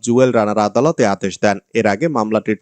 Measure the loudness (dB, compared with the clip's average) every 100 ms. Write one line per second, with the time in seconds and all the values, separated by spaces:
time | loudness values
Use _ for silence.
0 | 0 2 2 2 0 0 0 0 0 0
1 | 0 0 -4 -2 -2 -2 -4 -2 0 0
2 | -2 -2 -2 -2 -2 -4